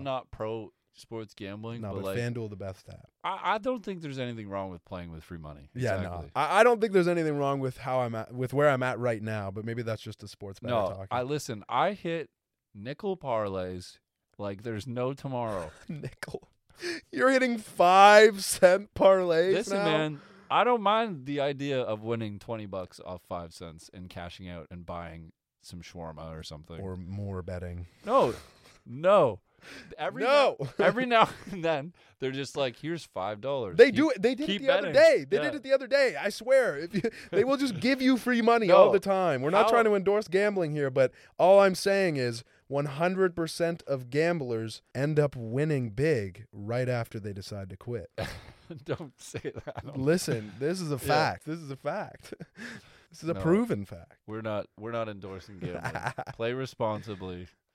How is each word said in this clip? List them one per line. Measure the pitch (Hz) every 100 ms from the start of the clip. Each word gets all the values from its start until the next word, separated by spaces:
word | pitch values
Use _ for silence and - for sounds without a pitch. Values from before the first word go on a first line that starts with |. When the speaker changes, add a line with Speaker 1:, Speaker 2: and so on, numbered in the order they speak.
Speaker 1:
No. | 139
Speaker 2:
not | 131 -
pro | - 110 113 104 _ _
sports | - - 113 107
gambling, | - 98 101 113 117
Speaker 1:
No, | 107
Speaker 2:
but, | 98
Speaker 1:
but |
Speaker 2:
like, | 98 98
Speaker 1:
FanDuel | 120 120 107
the | 98
best | 98 92 -
app. | 95 - _
Speaker 2:
I, | 170 190 180
I | 214
don't | 233 254
think | 202 185
there's | 160 131
anything | 123 113 101
wrong | 98 95
with | 85
playing | - 92 85
with | 82
free | - 85
money. | 76 71 69
Speaker 1:
Yeah, | 120 120 95
Speaker 2:
Exactly. | 92 87 71
Speaker 1:
no. |
I, | 131 147 190
I |
don't | 240 233
think | 220
there's | 190 175
anything | 175 160 143
wrong | 139 139
with | 131 -
how | 131 127
I'm | 123 113
at, | 110
with | 123 127
where | 135 147
I'm | 131
at | 127 113
right | 120 110
now, | 107 107 98
but | 98
maybe | 110 117
that's | 113 110
just | 113 -
a | 104
sports | - 101 95
bettor | 117
Speaker 2:
No, | 117 95
Speaker 1:
talking. | 95 98
Speaker 2:
I, | 120
listen, | 127 147 - 107 -
I | 123 170
hit | 208 170 165 135 _ _ _ _
nickel | 104 110 151 202 185
parlays | 139 113 104 95 92 92 - - _ _ _ -
like | 101 98
there's | 117 107 123
no | 120 127
tomorrow. | 139 139 127 113 98 80 -
Speaker 1:
<laughs> | -
Nickel. | 147 127 - - - - _ _ - 349 330 -
You're | 320 254
hitting | 269 254 233
five | - - 175 190 202 208 220 202
cent | 185 - 180 196 208
parlays | - 190 190 180 165 180
Speaker 2:
Listen, | 190 202 196
Speaker 1:
now? |
Speaker 2:
man, | 170 156 156 143 - - -
I | 151
don't | 220 240
mind | 202 220 226 160 131
the | 143
idea | 143 139 139 131
of | 107 107
winning | 110 117 110 101
twenty | - 113 104
bucks | 95 90 -
off | - 90 -
five | 90 85
cents | - 85 82 -
and | 92 90
cashing | - 87 - 92
out | 87 78
and | 90 85
buying | 87 87 82 82 _ _ _
some | - 87
shawarma | - 87 82 76 80
or | 80
something. | 80 76 76 82
Speaker 1:
Or | 98 92
more | 87 101 101 95
betting. | 87 90 87 87 87 _ -
Speaker 2:
No. | 262 143 104 - _ - _ -
No. | 123 175 202 135 92 _ _ - - - -
Every | 160 233
Speaker 1:
No. | 269 285 247 135
Speaker 2:
now, | 139 -
every | 170 214
now | 254 233 - -
<laughs> | -
and | 185
then, | 165 151 156 - _ _
they're | 135
just | 135 139 151
like, | 131 113
"Here's | 147 170
five | - 98 95 107
dollars. | 131 139 104 160
Speaker 1:
They | 269
Speaker 2:
Keep, | 220
Speaker 1:
do | 311
it. | 208
They | 226
did | 247
it | 320
Speaker 2:
keep | 302
Speaker 1:
the | 269
other | 269 190
Speaker 2:
betting." | 254 320 240
Speaker 1:
day. | 135
They | 196
Speaker 2:
Yeah. |
Speaker 1:
did | 302 302
it |
the | 262
other | 269 247
day. | 277 254 143
I | 190
swear. | - 233 269 226 143
If | 170
you, | 196 226 - -
they | 185
will | 247 269
just | 269 175
give | 233 269
you | 262 254
free | 247 240
money | 226 233 202
all | 185 220
Speaker 2:
No. |
Speaker 1:
the | 196
time. | 196 190 180 131
We're | 139
not | 196 220
Speaker 2:
How |
Speaker 1:
trying | 240
to | 220
endorse | 202 185 208 220
gambling | 185 208 196 160
here, | 151 139
but | 131 127 - - -
all | 170 202
I'm | 196
saying | 180 196 196 190 143
is | 123 117 - _ -
one | 139 147
hundred | 135 175 185 185 175
percent | 160 - 170 165 -
of | 135 127
gamblers | 139 165 175 127 113 110 - _
end | 123 143 151
up | 147 127
winning | 113 127 156 143 120
big | 101 156 131 98 90 110
right | 104 101 120 127
after | 123 113 113
they | 101
decide | 98 - 101 95
to | 90
quit. | - 120 - -
Speaker 2:
<laughs> | - - - - - 156 -
Don't | 135 147 -
say | - - 135 - -
that. | 139 135 135
Speaker 1:
Listen, | 135 175 - 120 107 101
this | 143 185
is | 160
a |
Speaker 2:
Yeah. | 135
Speaker 1:
fact. | - 151 147 90
This | - 165
is | 147
a | 135
fact. | 143 190 175 - - -
<laughs> | - - 233 - - - _
This | -
is | 156
a |
Speaker 2:
No. | 160
Speaker 1:
proven | 160 196 240 117
fact. | 98 87 85 _ -
Speaker 2:
We're | 110
not, | 110 104 - -
we're | 107
not | 117 110
endorsing | 101 95 95 98 95
gambling. | 127 87 110 - 120
Speaker 1:
<laughs> | - -
Speaker 2:
Play | - 117
responsibly | 127 131 - 110 104 101 95 92 90 90 _ _